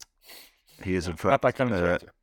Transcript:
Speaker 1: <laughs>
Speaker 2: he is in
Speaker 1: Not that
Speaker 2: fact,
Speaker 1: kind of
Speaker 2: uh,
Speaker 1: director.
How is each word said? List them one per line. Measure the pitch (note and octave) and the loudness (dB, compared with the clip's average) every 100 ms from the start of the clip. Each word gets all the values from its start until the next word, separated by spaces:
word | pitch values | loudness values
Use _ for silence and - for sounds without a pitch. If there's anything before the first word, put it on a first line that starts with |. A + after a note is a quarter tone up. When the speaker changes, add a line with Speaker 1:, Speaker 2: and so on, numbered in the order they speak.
| - | -20
Speaker 1:
<laughs> | _ - - - _ _ - | _ -20 -20 -20 _ _ -10
Speaker 2:
he | F#2+ F2+ | -4 -2
is | E2+ | -4
in | D#2+ | -2
Speaker 1:
Not | |
that | G#2+ C3+ | 2 2
Speaker 2:
fact, | C3 - | 2 0
Speaker 1:
kind | B2+ | 0
of | F#2+ | 0
Speaker 2:
uh, | |
Speaker 1:
director. | F2 F2 - _ | 0 0 -4 _